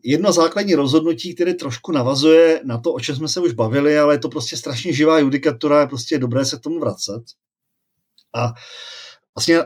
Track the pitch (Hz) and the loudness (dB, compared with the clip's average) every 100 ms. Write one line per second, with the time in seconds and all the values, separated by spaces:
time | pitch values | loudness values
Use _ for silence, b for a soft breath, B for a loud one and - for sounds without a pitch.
0 | 120 151 196 170 165 202 202 151 135 160 | -2 0 2 2 2 0 0 2 2 2
1 | 160 160 180 175 175 175 139 117 - 147 | 0 -4 -6 -4 -4 -4 -6 -10 -4 -2
2 | 123 139 156 160 165 160 131 113 165 123 | 0 2 6 6 6 2 -2 -4 -4 -4
3 | 151 139 156 180 175 120 113 135 147 151 | -6 -6 -6 -2 -2 0 0 2 2 4
4 | 147 147 156 151 120 135 147 120 175 139 | 4 2 -2 -6 -8 -10 -8 -6 -4 2
5 | 156 160 139 135 151 117 147 147 143 131 | 4 4 2 0 -2 -2 2 2 2 -4
6 | - 147 123 127 135 139 147 170 101 95 | -4 -4 -2 -2 -2 -6 -8 -6 -6 -6
7 | - 113 117 _ _ _ _ _ _ _ | -8 -10 -16 _ _ _ _ _ _ _
8 | _ _ _ 117 117 117 B B B B | _ _ _ -4 -4 -6 B B B B
9 | B B _ 113 - 170 | B B _ -4 2 2